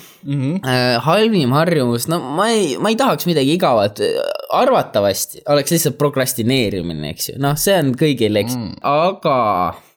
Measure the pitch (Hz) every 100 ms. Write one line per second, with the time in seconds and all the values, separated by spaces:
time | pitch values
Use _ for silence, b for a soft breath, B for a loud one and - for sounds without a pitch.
0 | B B 143 139 135 190 131 127 123 117
1 | 139 202 226 196 120 143 175 160 123 117
2 | 156 170 123 156 220 220 165 - 208 226
3 | 262 147 175 151 135 180 165 113 104 107
4 | 92 65 50 - - 165 262 202 - 107
5 | 101 95 - - - 147 147 170 143 123
6 | 147 135 127 - 113 131 101 92 85 78
7 | 73 - - - 143 147 202 185 135 120
8 | 156 123 107 107 113 123 101 - 123 147
9 | 180 196 160 127 110 90 87 - B